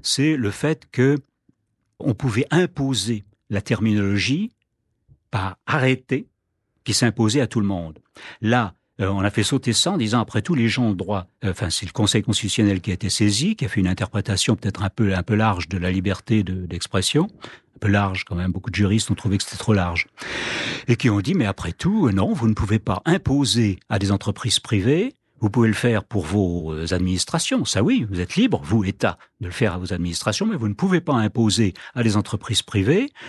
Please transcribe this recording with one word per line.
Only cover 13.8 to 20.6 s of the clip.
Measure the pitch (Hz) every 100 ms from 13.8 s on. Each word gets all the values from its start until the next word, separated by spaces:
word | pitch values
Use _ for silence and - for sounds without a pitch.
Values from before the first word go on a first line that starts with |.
| 92
interprétation | 92 98 104 95 95 - 107
peut-être | 104 -
un | 101
peu, | - 104 92
un |
peu | 85
large | 107 110 90 82
de | 92
la | 90
liberté | 92 95 90 - 107
de, | 92 95 90
d'expression, | 87 - 95 92 143 202 -
un | - - _ -
peu | 107
large | 101 101 92
quand | - 87
même, | 92
beaucoup | 90 98
de | 98
juristes | 101 110 -
ont | 95
trouvé | 107 98
que |
c'était | - -
trop | -
large, | 104 87 85 - - - - - -